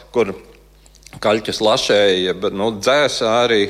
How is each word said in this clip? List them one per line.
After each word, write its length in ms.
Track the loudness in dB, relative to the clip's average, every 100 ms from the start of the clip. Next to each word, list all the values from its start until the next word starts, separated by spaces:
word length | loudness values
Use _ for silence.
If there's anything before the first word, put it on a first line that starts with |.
| -6
kur 220 | -2 -2 -4 -16 -20 _ _ _ _ -20 -6
kaļķus 380 | -2 -2 -2 -2
lašēja, 520 | 0 2 2 2 4 2 -2
jeb, 180 | -4 -4 -2
nu, 140 | -4 -2
dzēsa 520 | 0 2 0 -2 -2 0
arī 180 | 2 2 0